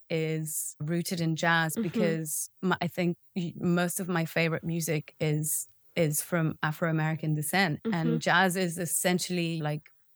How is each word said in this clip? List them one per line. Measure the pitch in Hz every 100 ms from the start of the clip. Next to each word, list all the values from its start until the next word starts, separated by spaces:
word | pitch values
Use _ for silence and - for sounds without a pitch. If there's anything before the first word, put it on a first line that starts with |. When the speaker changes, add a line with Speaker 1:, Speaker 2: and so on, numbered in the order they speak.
| -
Speaker 1:
is | 165 160 160 156 - - -
rooted | 151 170 165 180
in | 165 156
jazz | 170 165 160
Speaker 2:
Mm-hmm. | 226
Speaker 1:
because | 185 233 170 160 156 - - -
my, | 185 175
I | 175
think | - 175 170 _ 190
y-, | 170 -
most | 175 175 175 -
of | 185
my | 175 165
favorite | 165 165 160
music | 165 170 160 151 - -
is, | 156 151 156 - - _ _
is | - 156 147
from | - 175 160 -
Afro-American | 156 156 170 160 156 156 156
descent. | 151 147 185 185 147
Speaker 2:
Mm-hmm. | 226 170
Speaker 1:
And | 160 160
jazz | 175 170 190 180
is | 180 165
essentially, | 170 - 180 180 - 180 165 165
like, | 151 151 - _ _